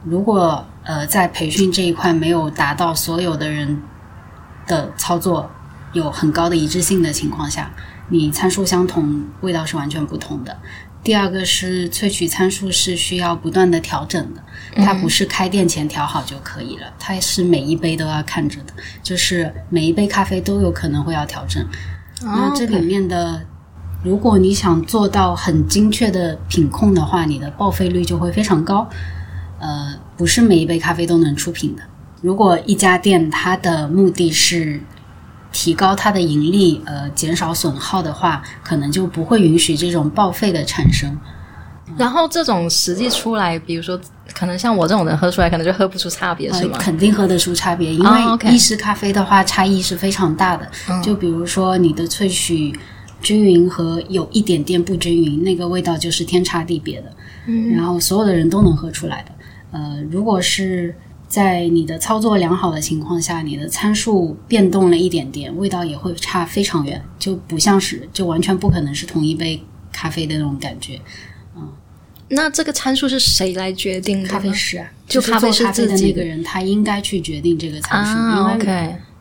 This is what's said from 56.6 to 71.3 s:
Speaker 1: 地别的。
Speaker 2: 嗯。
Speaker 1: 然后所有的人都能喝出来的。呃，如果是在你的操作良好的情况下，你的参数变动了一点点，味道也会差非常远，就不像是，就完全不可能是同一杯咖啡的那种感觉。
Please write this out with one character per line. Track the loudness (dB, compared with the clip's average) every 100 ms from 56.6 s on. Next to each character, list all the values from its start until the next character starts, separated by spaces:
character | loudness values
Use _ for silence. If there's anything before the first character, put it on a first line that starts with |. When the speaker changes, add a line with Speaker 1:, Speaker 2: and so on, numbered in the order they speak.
Speaker 1:
地 | -2 -4
别 | -4 -10
的。 | -14 -18 -20 -14 -4
Speaker 2:
嗯。 | -2 2
Speaker 1:
然 | 2 2
后 | 0
所 | 0 2
有 | 2
的 | 4
人 | 2
都 | 6
能 | 4 4
喝 | -2
出 | -6 -8
来 | -8
的。 | -12 -18 -20 -20 -14
呃， | -10 -8 -8 -4
如 | -2
果 | 0 2
是 | 0 0 -2 -2 -4 -8 -18 -20 -6
在 | 2 2 2 2
你 | 2 0
的 | -4
操 | -2 0
作 | 4 4
良 | 2 2
好 | 0
的 | -2
情 | -4 -4
况 | -2 -4
下， | -2 -4
你 | -6 -8
的 | -6
参 | -2 0 0
数 | 2 2 2 -4 0
变 | 4 4
动 | 6 4
了 | 4
一 | 2
点 | 0 -4
点， | -10 -10 -4
味 | -4
道 | -2 -4
也 | -6
会 | -6 -6
差 | -4 -4 -2
非 | -2
常 | 0 0 -2
远， | -6 -12 -8
就 | -6 -6
不 | -4 0
像 | 4 4
是， | 2 -8 -10
就 | -4 -2
完 | 0
全 | 0 0
不 | 2
可 | 0
能 | -2
是 | -6 -6
同 | -2 -2
一 |
杯 | -2 -4 -6 -12 -20 -16
咖 | -8 -6
啡 | -4 -4
的 | -4
那 |
种 | -4 -6
感 | -8 -12
觉。 | -14 -14 -18 -20 -20